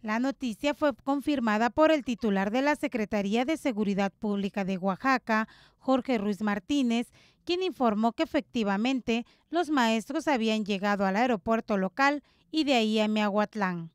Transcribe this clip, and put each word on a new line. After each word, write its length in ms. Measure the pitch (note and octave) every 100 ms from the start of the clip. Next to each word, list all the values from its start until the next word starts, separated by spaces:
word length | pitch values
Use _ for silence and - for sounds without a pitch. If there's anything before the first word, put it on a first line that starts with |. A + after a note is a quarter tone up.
La 180 | A3 A3
noticia 540 | C4 - B3+ G#3 C#4+
fue 220 | D4 D4+ A#3+
confirmada 720 | - C#4 C4 C#4+ A#3 G#3+ A#3+
por 220 | C4+ D#4
el 140 | D#4 B3
titular 460 | A#3 A3+ G3 G3
de 100 | A3+
la 160 | C#4 D4
Secretaría 680 | C#4 A#3 G#3+ G#3+ G3+ A3
de 140 | B3+ D#4
Seguridad 560 | D4 G#3 G#3 G3 G3 _
Pública 460 | G#3+ G3+ G3 G#3
de 140 | F#3+ F#3+
Oaxaca, 720 | F#3+ F#3 C4 C4 - A3 A3 - - _
Jorge 400 | - C4 - B3
Ruiz 240 | G3+ G3+
Martínez, 720 | G#3+ G#3 - C#4+ B3+ A3+ A#3+ _ _ _
quien 200 | - F4+
informó 500 | F#4 B3+ A#3+ G#3 A3+
que 100 | A3
efectivamente 1000 | D#4+ D#4 - B3 G#3 G3 A#3 C4+ - A#3 A#3 _ _
los 200 | D#4+ D#4
maestros 600 | D4+ A#3 A3+ - D4 D#4
habían 340 | C4+ A3 A3
llegado 420 | G3+ G3+ G3+ G3+ G3
al 120 | F#3+
aeropuerto 600 | B3+ A3 - A3+ - G#3
local 460 | F#3+ - C#4 C#4+ _ _ _
y 140 | D#4
de 120 | C#4 B3+
ahí 220 | A3 A3
a 100 | G#3+
Miahuatlán. 840 | G#3+ G#3 G3+ G#3 A3 F#3+ F3 E3